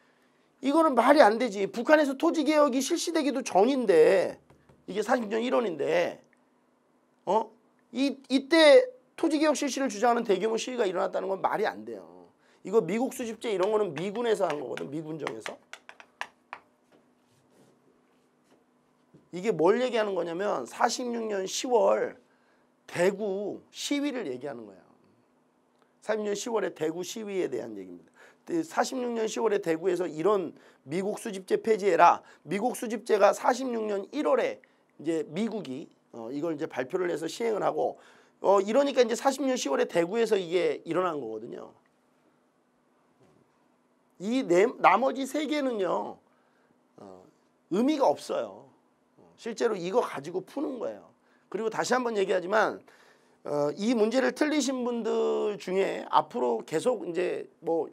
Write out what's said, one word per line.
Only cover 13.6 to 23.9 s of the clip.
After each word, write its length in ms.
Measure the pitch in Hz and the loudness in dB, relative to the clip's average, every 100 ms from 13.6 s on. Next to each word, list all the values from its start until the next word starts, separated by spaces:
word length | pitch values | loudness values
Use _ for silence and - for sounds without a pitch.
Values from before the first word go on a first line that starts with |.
| 190 | 0
거는 240 | 214 202 143 | 0 -2 -4
미군에서 520 | 190 202 240 190 175 | -6 -4 -2 0 0
한 120 | 151 | -2
거거든. 320 | 123 123 160 | -8 -8 -8
미군정에서. 640 | 151 156 160 - 110 - - _ - - - - _ - _ _ - _ _ _ _ _ _ _ _ _ _ _ _ _ _ _ _ _ _ _ _ _ _ _ _ _ - _ | -10 -10 -8 -8 -10 -12 -14 _ -20 -20 -20 -20 _ -16 _ _ -20 _ _ _ _ _ _ _ _ _ _ _ _ _ _ _ _ _ _ _ _ _ _ _ _ _ -20 _
이게 200 | 170 226 | -6 -4
뭘 300 | 165 165 233 | 4 4 4
얘기하는 320 | 254 226 208 | 2 0 -2
거냐면 540 | 185 170 165 202 165 120 | -2 -4 -4 -2 -4 -6
사십육 560 | - 240 240 247 233 | 0 0 0 -4 -4
년 240 | 220 196 190 | -4 -4 -6
시월 680 | - 269 233 202 214 127 - _ _ _ _ _ _ - | -6 0 4 4 2 0 -8 _ _ _ _ _ _ -10
대구 760 | 160 185 190 214 190 202 120 - | 0 0 2 -4 -4 -6 -10 -14
시위를 560 | - - | -12 -4